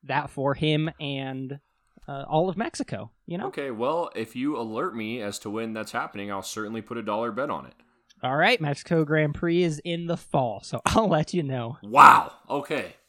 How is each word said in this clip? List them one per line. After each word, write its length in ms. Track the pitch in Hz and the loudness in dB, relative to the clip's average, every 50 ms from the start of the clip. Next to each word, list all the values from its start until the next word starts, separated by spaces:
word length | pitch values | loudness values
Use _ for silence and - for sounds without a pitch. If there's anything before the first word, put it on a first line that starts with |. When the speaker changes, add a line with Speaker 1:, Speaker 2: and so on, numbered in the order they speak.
| - | -6
Speaker 1:
that 260 | 135 135 139 143 139 | -2 -2 -2 -2 -4
for 240 | - - 131 139 139 | -6 -2 0 0 0
him 340 | - 160 156 151 151 156 160 - _ | 0 0 2 2 2 0 -2 -4 _
and, 580 | 156 143 139 135 135 131 131 131 135 131 139 143 _ _ _ _ _ _ _ - - - | -8 -8 -6 -6 -6 -8 -8 -8 -8 -10 -12 -14 _ _ _ _ _ _ _ -20 -16 -12
uh, 160 | 143 139 - - | -12 -12 -8 -2
all 200 | - 156 175 190 | 0 0 0 0
of 80 | 170 | -2
Mexico, 540 | 180 233 339 - - 285 - - 98 101 113 _ _ _ | -4 -6 -6 -6 -8 -8 -8 -8 -10 -10 -12 _ _ _
you 120 | - 170 180 | -10 -8 -6
know? 80 | 226 392 | -6 -6
Speaker 2:
Okay, 220 | 359 - 143 139 120 | -6 -6 -6 -6 -4
well, 380 | 107 120 135 156 170 170 - - | -2 -2 0 0 0 -2 -4 -4
if 220 | - 113 - - | -8 -8 -8 -6
you 200 | 123 127 147 151 | -4 -4 -2 -2
alert 380 | 117 117 110 110 113 156 185 107 | -2 -6 -6 -4 -4 -4 -4 -4
me 260 | 117 110 107 117 127 | -6 -6 -6 -6 -6
as 180 | 104 101 101 - | -6 -6 -8 -8
to 100 | - 110 | -8 -6
when 220 | 101 110 113 113 110 | -6 -6 -6 -6 -6
that's 200 | 110 107 - - | -8 -8 -6 -6
happening, 380 | 117 143 165 - 104 101 101 | -6 -6 -6 -8 -12 -10 -8
I'll 120 | 101 98 95 | -8 -8 -8
certainly 380 | - - 110 107 104 113 113 | -8 -8 -8 -8 -6 -8 -10
put 160 | 104 - 120 | -8 -8 -10
a 60 | 117 110 | -8 -4
dollar 300 | 107 104 107 117 117 107 | -4 -2 -2 -2 -4 -4
bet 180 | 113 135 147 | -4 -4 -4
on 160 | 101 76 65 | -6 -8 -8
it. 80 | 62 - _ _ _ _ _ _ _ - _ - | -14 -20 _ _ _ _ _ _ _ -20 _ -6
Speaker 1:
All 140 | 127 131 | -2 0
right, 240 | 147 170 220 254 240 | 2 4 4 2 2
Mexico 440 | 156 147 143 - - - 175 165 156 | 0 -2 -4 -4 -2 0 2 2 2
Grand 300 | 143 151 156 156 147 147 | 2 2 2 2 2 0
Prix 300 | - - 170 170 175 180 | -2 -2 0 2 2 2
is 160 | 170 156 147 - | 2 0 -4 -6
in 220 | 175 170 170 170 | -6 -6 -6 -4
the 100 | 165 165 | -4 -6
fall, 440 | - - - - 151 131 117 104 98 - | -6 -6 -4 -2 -2 -2 0 -4 -8 -10
so 180 | - - 127 - | -10 -10 -4 -2
<laughs> 40 | |
I'll 220 | - - 220 226 190 | 2 4 4 4 4
let 260 | 170 156 147 - - | 2 0 0 0 -2
you 80 | 180 156 | -4 -2
know. 360 | 135 131 127 117 113 117 - - | -2 -4 -6 -6 -8 -10 -12 -12
Speaker 2:
Wow, 500 | 104 113 139 143 143 135 - - - - - _ - | 2 10 12 12 12 12 10 6 0 -10 -18 _ -6
okay. 460 | 131 143 139 - 160 135 101 85 - _ _ | -6 -6 -4 -2 -4 -4 -4 -6 -12 _ _